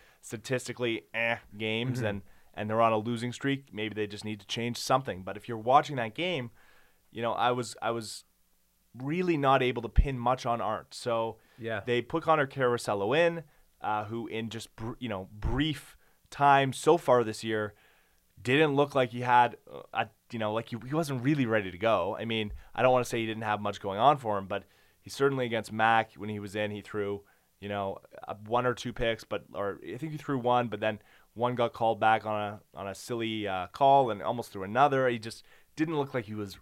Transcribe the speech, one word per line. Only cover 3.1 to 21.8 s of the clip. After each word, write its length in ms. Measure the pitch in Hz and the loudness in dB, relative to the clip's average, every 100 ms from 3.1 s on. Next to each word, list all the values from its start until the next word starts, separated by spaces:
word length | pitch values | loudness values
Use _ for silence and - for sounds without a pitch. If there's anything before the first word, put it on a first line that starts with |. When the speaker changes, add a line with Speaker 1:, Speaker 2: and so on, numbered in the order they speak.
| 117 123 | -4 -6
Speaker 1:
streak. 400 | 117 139 139 139 | -4 -2 -2 -6
Maybe 220 | 98 107 | -8 -6
they 140 | 104 104 | -4 -6
just 180 | 101 107 | -6 -8
need 140 | 104 | -8
to 80 | - | -8
change 300 | 117 117 117 | -6 -4 -4
something. 440 | - 135 131 92 | 0 0 0 -8
But 160 | 92 101 | -8 -10
if 100 | - | -8
you're 100 | 113 | -4
watching 400 | 110 139 147 135 | 4 4 4 -4
that 180 | 113 127 | -6 -4
game, 340 | 180 160 120 - - - _ _ _ | -4 -4 -6 -12 -20 -20 _ _ _
you 100 | - | -4
know, 120 | 117 | -2
I 180 | 98 120 | 2 2
was, 240 | 123 113 - | 0 -4 -4
I 100 | 110 | -4
was 320 | 117 107 - _ _ _ _ _ _ _ 120 | -4 -8 -14 _ _ _ _ _ _ _ -10
really 420 | 135 170 180 156 | -6 -2 0 4
not 240 | 139 135 | 6 6
able 200 | 127 120 | 4 0
to 80 | 113 | 0
pin 280 | - 143 131 | 4 4 2
much 280 | 120 127 123 | 0 0 0
on 160 | 117 | -2
Arndt. 320 | 101 101 - | -2 -4 -8
So 440 | - 123 117 113 110 _ - | -8 -2 -2 -2 -6 _ -12
Speaker 2:
Yeah. 240 | 113 107 120 | -8 -6 0
Speaker 1:
they 160 | 123 | 0
put 220 | 120 165 | 0 -2
Connor 240 | 160 156 135 | 2 4 2
Carosello 680 | 135 127 120 - 104 101 160 | 2 2 2 0 0 2 4
in, 260 | 170 170 156 _ _ _ | 4 2 -12 _ _ _
uh, 240 | 101 107 104 | -4 -4 -4
who 220 | 117 110 | -8 -6
in 220 | 113 113 | -6 -6
just 260 | 113 - - | -8 -12 -12
br-, 180 | 113 - | -10 -8
you 100 | 123 | -6
know, 200 | 98 95 | -6 -8
brief 640 | 104 104 127 156 139 - - _ _ - | -6 -2 0 0 -2 -10 -20 _ _ -12
time 440 | - 143 139 139 | 2 6 6 4
so 240 | 120 151 165 | 2 4 4
far 260 | - 123 | 6 4
this 200 | 110 107 | 4 -4
year, 300 | 113 110 104 - _ _ _ _ _ - | -2 -2 -4 -8 _ _ _ _ _ -8
didn't 340 | 98 139 156 139 | 2 4 4 4
look 200 | 143 139 | 2 2
like 160 | 123 | 0
he 100 | 120 | 0
had, 360 | 123 123 120 - - | 4 6 6 0 -16
uh, 100 | 69 - | -18 -8
a, 160 | 98 107 _ - | -6 -6 _ -12
you 80 | 117 | -4
know, 140 | 107 | -2
like, 160 | 110 - | -2 -4
he, 80 | 113 123 | -8 -4
he 60 | 156 | -2
wasn't 280 | 147 131 | -2 -2
really 220 | 127 151 117 | 0 2 4
ready 260 | 110 95 | 2 0
to 60 | |
go. 380 | 87 | 0